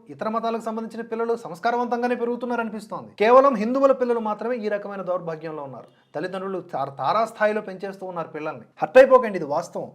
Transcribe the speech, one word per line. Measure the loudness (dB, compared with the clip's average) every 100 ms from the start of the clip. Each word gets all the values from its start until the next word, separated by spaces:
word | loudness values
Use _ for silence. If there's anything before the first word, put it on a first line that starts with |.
| -14
ఇతర | -8 -4
మతాలకు | -2 -2 -4
సంబంధించిన | -4 -6 -8 -10 -8
పిల్లలు | -4 -2 -4
సంస్కారవంతంగానే | -6 -6 -2 0 -2 -2 -2 -2
పెరుగుతున్నారనిపిస్తోంది. | -2 -4 -4 -4 -4 -8 -10 -12 -8 2
కేవలం | 6 8 8 4
హిందువుల | 0 4 4
పిల్లలు | 4 2 0
మాత్రమే | -2 -4 -4 -4
ఈ | -2
రకమైన | -4 -6 -8
దౌర్భాగ్యంలో | -4 -4 -4 -8 -8 -10
ఉన్నారు. | -12 -14 -18 _ _ -8
తల్లిదండ్రులు | -6 -6 -6 -8
తార-, | -6 -6 -6
తారాస్థాయిలో | -2 0 0 0 0 0 0
పెంచేస్తూ | -6 -10 -10 -10 -10
ఉన్నారు | -8 -8
పిల్లల్ని. | -8 -8 -10 -12 -6
హర్ట్ | 4 8
అయిపోకండి, | 8 8 4 -4
ఇది | -4
వాస్తవం. | -4 -4 -10 -12